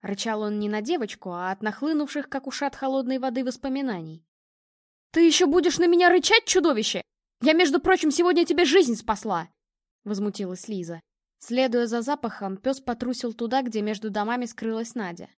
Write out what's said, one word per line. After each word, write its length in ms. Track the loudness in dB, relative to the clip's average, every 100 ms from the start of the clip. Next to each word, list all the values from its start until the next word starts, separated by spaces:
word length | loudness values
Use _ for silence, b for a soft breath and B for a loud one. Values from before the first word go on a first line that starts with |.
Рычал 400 | -8 -6 -4 -2
он 160 | -2 -2
не 100 | -2
на 120 | -4
девочку, 480 | -2 -2 -2 -8 -10
а 200 | -8 -6
от 120 | -4
нахлынувших, 680 | -6 -4 -2 -2 -2 -4 -6
как 180 | -8 -8
ушат 300 | -4 -6 -4
холодной 420 | -2 -2 0 -2
воды, 260 | -2 -2
воспоминаний. 800 | -4 -4 -6 -4 -4 -6 -8 -14 _ _ _ _ _ _ _ _ _
Ты 140 | 4 6
ещё 200 | 6 4
будешь 320 | 4 2 2
на 80 | 4
меня 220 | 6 6
рычать, 360 | 6 6 2
чудовище? 580 | 4 2 4 2 0 -4 -8 _ _ _
Я, 120 | 2
между 280 | 4 4 4
прочим, 300 | 2 2 2
сегодня 340 | 2 4 4
тебе 200 | 2 2
жизнь 320 | 4 6 4 0
спасла! 520 | -4 -6 -2 -6 -6 _ _ _ _ _
возмутилась 640 | -8 -4 -4 -4 -8 -8 -8
Лиза. 320 | -8 -8 -12 _ _ _ _
Следуя 480 | -6 0 2 2 0
за 160 | -2
запахом, 540 | -2 -4 -4 -8 -8 -6
пёс 240 | -4 -4
потрусил 520 | -4 -6 -4 -4 -4
туда, 300 | -6 -2 -2
где 200 | -2 -4
между 280 | -4 -4 -6
домами 360 | -4 -2 -2 -6
скрылась 480 | -6 -6 -4 -6
Надя. 340 | -6 -8 -8 -14